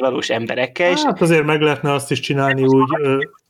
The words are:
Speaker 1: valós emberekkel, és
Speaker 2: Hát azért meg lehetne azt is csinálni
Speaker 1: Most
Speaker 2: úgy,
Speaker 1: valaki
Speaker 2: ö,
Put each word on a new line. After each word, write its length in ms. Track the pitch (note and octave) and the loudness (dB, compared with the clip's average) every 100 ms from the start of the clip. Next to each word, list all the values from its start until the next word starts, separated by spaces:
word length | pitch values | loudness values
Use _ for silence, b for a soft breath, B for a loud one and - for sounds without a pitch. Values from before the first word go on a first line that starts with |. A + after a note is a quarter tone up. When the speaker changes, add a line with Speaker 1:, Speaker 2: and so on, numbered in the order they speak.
Speaker 1:
valós 300 | C3 B2+ - | -2 -2 -4
emberekkel, 600 | A#2 A2+ B2 B2+ - F3 | -4 -4 -4 -4 -2 0
és 100 | F3+ | 0
Speaker 2:
Hát 180 | D4 F#3+ | 0 0
azért 240 | E3+ E3 | 2 2
meg 160 | D3 D3+ | 2 2
lehetne 320 | D3+ C#3+ D3 | 0 0 -2
azt 180 | C#3 C3 | -2 -2
is 100 | B2+ | -4
csinálni 400 | - C#3 C#3 C3+ | -2 -2 0 2
Speaker 1:
Most 140 | C3 | 4
Speaker 2:
úgy, 140 | C3+ C3 | 4 2
Speaker 1:
valaki 160 | D3+ C#3+ C3+ | 0 -2 -2
Speaker 2:
ö, 40 | C#3+ - | -4 -12